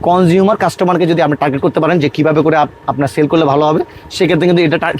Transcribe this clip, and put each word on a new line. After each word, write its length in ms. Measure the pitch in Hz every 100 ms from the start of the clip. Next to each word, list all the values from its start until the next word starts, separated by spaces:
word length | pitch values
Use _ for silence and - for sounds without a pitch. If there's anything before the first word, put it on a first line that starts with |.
কনজিউমার 560 | 170 180 180 185 190 214
কাস্টমারকে 480 | 180 - 185 175 170
যদি 140 | 170
আপনি 140 | 151 147
টার্গেট 220 | 147 135
করতে 180 | 170 160
পারেন 200 | 156 175
যে 100 | 147
কীভাবে 320 | - 151 156
করে 140 | 160 156
আপ-, 140 | 147 - -
আপনার 200 | 131 139
সেল 200 | - 147
করলে 180 | 165 151
ভালো 200 | 139 151
হবে, 180 | 156 - - -
সেক্ষেত্রে 380 | - 175 165 180
কিন্তু 160 | 175
এটা 140 | 165 170
টা-, 200 | 165